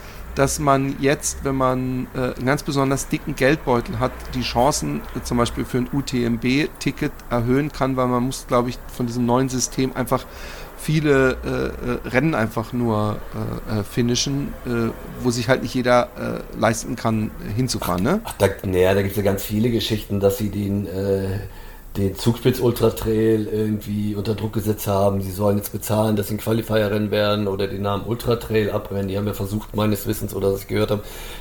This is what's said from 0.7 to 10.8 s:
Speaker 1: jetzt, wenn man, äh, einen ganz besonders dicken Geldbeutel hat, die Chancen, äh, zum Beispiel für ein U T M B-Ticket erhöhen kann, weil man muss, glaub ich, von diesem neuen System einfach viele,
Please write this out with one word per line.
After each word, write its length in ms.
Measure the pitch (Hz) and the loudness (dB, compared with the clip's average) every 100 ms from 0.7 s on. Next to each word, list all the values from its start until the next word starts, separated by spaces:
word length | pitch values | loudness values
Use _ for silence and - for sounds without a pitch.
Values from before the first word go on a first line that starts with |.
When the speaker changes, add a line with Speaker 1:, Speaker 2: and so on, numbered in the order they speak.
| 139 135 139 | 2 2 0
Speaker 1:
jetzt, 420 | 135 127 - - | 0 2 -2 -4
wenn 120 | 143 135 | -2 2
man, 520 | 127 127 127 127 127 | 2 2 -2 -4 -4
äh, 220 | - 123 - | -4 -4 -2
einen 100 | 127 | 0
ganz 180 | 143 | 0
besonders 460 | - 139 135 135 - | 0 0 2 0 -2
dicken 260 | 156 - - | -4 -4 2
Geldbeutel 640 | 131 151 - 120 117 110 | 2 4 2 0 0 -2
hat, 120 | 127 - - 131 | -2 -4 -6 -4
die 80 | |
Chancen, 580 | 110 120 131 - 151 147 - - | -2 4 4 2 -2 -4 -6 -8
äh, 80 | |
zum 140 | - 123 | -2 0
Beispiel 280 | 117 - 117 | 0 0 -2
für 140 | 127 | -2
ein 100 | 123 | 0
U 100 | 143 | -2
T 220 | 135 127 | -2 0
M 140 | 120 113 | 0 0
B-Ticket 720 | 123 131 - - 143 - 147 - - | 2 2 0 -2 -4 -2 -4 -4 -2
erhöhen 420 | 120 120 131 147 | 0 2 2 2
kann, 260 | - 135 131 | -2 0 2
weil 100 | 123 | 2
man 160 | 123 | 2
muss, 220 | 127 131 - | 0 -4 0
glaub 200 | 123 120 | 0 0
ich, 100 | - - - | -4 -12 -4
von 120 | 120 | -4
diesem 180 | 120 120 | 0 2
neuen 240 | 123 135 | 4 2
System 420 | 127 - - 131 - | 0 -2 0 -2 -2
einfach 280 | 120 131 - - - - - | 0 0 -2 -12 -12 -12 -14
viele, 600 | - | -8